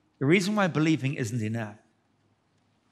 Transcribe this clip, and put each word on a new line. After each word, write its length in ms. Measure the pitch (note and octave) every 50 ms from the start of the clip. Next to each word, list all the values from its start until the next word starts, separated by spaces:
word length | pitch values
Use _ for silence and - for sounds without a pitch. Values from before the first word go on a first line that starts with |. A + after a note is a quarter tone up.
| _ _ _ _
the 60 | C#3
reason 280 | C#3 E3+ G#3+ F3 G3 G#3+
why 140 | G#3 G3
believing 460 | F3 B2+ D3 D#3 E3 D#3+ B2 B2 C3+ D3
isn't 280 | - B2+ G#2 A2+ A#2+
enough 360 | G#2+ A2 A2+ A#2 A2 G#2 G#2+ - _ _ _ _ _ _ _ _ _ _ _ _ _ _ _ _ _ _ _ _ _ _